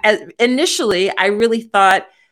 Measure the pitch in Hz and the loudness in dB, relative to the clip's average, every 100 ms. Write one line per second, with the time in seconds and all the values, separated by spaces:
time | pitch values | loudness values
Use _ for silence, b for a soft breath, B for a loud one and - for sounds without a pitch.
0 | 220 214 180 - 240 254 339 - 247 180 | -2 -2 -4 -2 -2 0 -2 -2 -2 0
1 | 190 - 190 208 233 226 226 202 196 190 | -2 0 -2 0 0 0 -2 2 4 2
2 | - b b | -2 b b